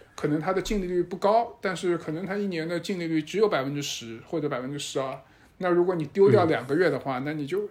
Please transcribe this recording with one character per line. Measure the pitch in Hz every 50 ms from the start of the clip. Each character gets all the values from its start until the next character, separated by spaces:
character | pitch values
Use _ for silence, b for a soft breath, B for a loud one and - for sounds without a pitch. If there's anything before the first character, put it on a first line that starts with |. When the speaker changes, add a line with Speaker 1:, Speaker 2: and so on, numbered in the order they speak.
| B B _
Speaker 1:
可 | - - 151
能 | 147 160
它 | 151 180 190
的 | 190
净 | 180 - 220 202 185
利 |
率 | 180 180 175 175
不 | 180 202
高， | 175 - 196 220 226 233 233 - - -
但 | 196 180
是 | 160 190 180 175
可 | 160 - 165 156
能 | 165 190
它 | 165 196
一 | 208 202
年 | 196 175 160 156 165
的 | 175 170
净 | 165 - 202 175
利 | 170 160
率 | 160 156 151
只 | - - 196
有 | 220 208
百 | 180 143 131
分 | 139 147
之 | 143 139
十 | - - - 117 113 113 117 - -
或 | - 160
者 | 147 139
百 | 139 123
分 | 127 131
之 | 143 139
十 | 143 - - 143
二， | 135 131 135 143 b b b b b b b _
那 | 190 180
如 | 175 175 175
果 | 185 180
你 | 165 151
丢 | 147 - 196 196 -
掉 | - 202 175
两 | 160 147 113 123
个 | 127 143
月 | 165 185 160
的 | 143 123
话， | - 139 131 123
Speaker 2:
嗯。 | 135
Speaker 1:
那 | 147 156
你 | 151 143
就， | 139 175 202 208 202